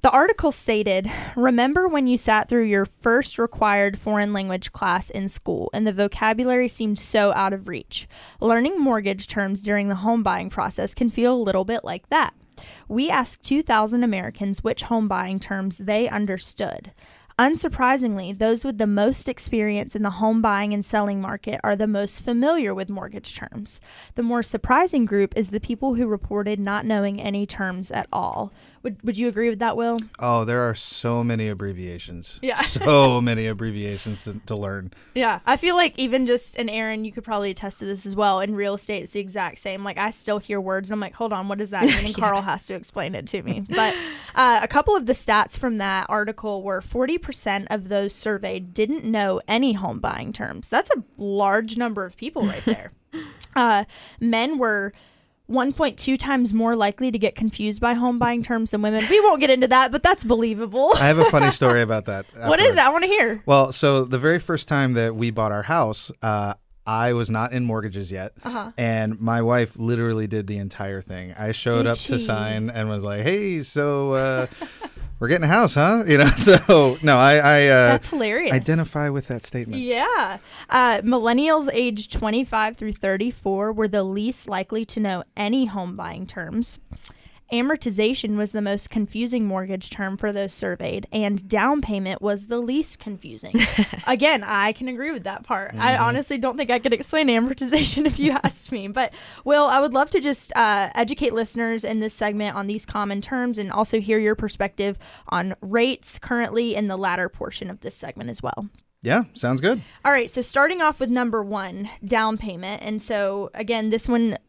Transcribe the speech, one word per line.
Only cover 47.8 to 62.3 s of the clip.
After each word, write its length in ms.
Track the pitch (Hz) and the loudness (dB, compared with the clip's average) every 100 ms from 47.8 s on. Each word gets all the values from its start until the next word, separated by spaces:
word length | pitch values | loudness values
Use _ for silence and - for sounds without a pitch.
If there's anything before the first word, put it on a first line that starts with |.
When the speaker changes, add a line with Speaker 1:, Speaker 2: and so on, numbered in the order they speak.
| 185 | -2
Speaker 1:
those 240 | 202 202 | -2 -2
surveyed 600 | - 220 202 196 190 180 | -4 -4 -4 -4 -8 -8
didn't 300 | 180 220 311 | -2 -2 -2
know 380 | 226 220 202 185 - | -2 0 0 -2 0
any 240 | 220 269 | 2 2
home 260 | 208 185 107 | 0 -4 -4
buying 320 | - - 120 | -6 -6 -10
terms. 380 | 208 - 82 - | -10 -10 -10 -2
That's 200 | 247 - | -2 0
a 120 | 403 - - | -2 -2 -10
large 580 | 202 196 196 208 226 226 | -4 0 2 2 0 -4
number 280 | 240 208 185 | -4 -4 -10
of 100 | - | -10
people 280 | 247 302 202 | -10 -2 -2
right 180 | 190 | -2
there. 280 | - 220 - - _ | -2 -2 -6 -20 _
Speaker 3:
<laughs> 100 | 320 302 - - - | -14 -14 -16 -6 0
Speaker 1:
Uh, 300 | 240 208 208 - - - | 4 2 0 -12 -20 -4
men 400 | 233 226 247 302 | 0 2 0 0
were 340 | 240 208 196 - _ _ _ _ - | 0 0 -4 -10 _ _ _ _ -4
one 260 | 254 254 | 0 0
point 240 | 277 302 - | 0 -2 0
two 180 | - 262 | -2 0
times 360 | 269 269 240 | 0 2 2
more 220 | 220 226 233 | 2 2 2
likely 340 | 208 202 254 | 0 0 -2
to 80 | 226 | 0
get 160 | 202 | -2
confused 480 | - 220 - 214 208 | 0 -4 -2 -4 0
by 120 | 240 240 | 0 2
home 240 | 247 240 | 0 2
buying 240 | 240 240 | 0 0
terms 260 | 233 233 226 | -2 -2 0
than 100 | 214 | 0
women. 200 | 214 220 220 | 0 0 4
We 100 | 403 | 6
won't 180 | 415 302 | 6 6
get 100 | 285 | 4
into 180 | 254 254 | 4 6
that, 220 | 254 262 | 6 6
but 120 | 240 | 4
that's 200 | 339 359 | 4 4
believable. 680 | 226 226 226 214 220 214 294 - | 2 2 2 -2 -4 2 6 6
Speaker 2:
I 120 | 143 | 6
have 100 | 156 | 8
a 80 | 156 | 6
funny 240 | 151 147 | 8 4
story 300 | - 131 120 | 4 4 4
about 240 | 113 110 104 | 4 0 -2
that 200 | 98 | -8
Speaker 1:
<laughs> 40 | - | -10